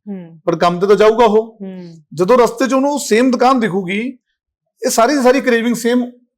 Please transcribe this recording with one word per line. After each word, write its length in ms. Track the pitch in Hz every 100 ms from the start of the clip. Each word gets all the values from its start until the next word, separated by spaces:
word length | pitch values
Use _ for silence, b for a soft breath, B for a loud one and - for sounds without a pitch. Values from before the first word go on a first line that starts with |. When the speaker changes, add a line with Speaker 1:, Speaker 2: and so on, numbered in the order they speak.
| 208
Speaker 1:
ਹੂੰ। 320 | 190 170 165
Speaker 2:
ਪਰ 120 | - 165
ਕੰਮ 240 | 175 175
ਤੇ 60 | 196
ਤਾਂ 100 | 196
ਜਾਊਗਾ 280 | 214 226
ਉਹ। 340 | 233 214 226 -
Speaker 1:
ਹੂੰ। 300 | 190 185 175 165 _
Speaker 2:
ਜਦੋਂ 240 | 147 185 247
ਰਸਤੇ 300 | 233 - 254
'ਚ 60 |
ਉਹਨੂੰ 240 | 262 277 285
ਸੇਮ 320 | - 214 254
ਦੁਕਾਨ 300 | 240 247 262
ਦਿਖੂਗੀ, 400 | 220 185 180 202 247 - _ _ _ _ _ _
ਇਹ 60 | 254
ਸਾਰੀ 260 | 254 233 294
ਦੀ 60 |
ਸਾਰੀ 180 | 247 269
ਕ੍ਰੇਵਿੰਗ 340 | 233 233 233
ਸੇਮ 280 | 226 233 247 247 - _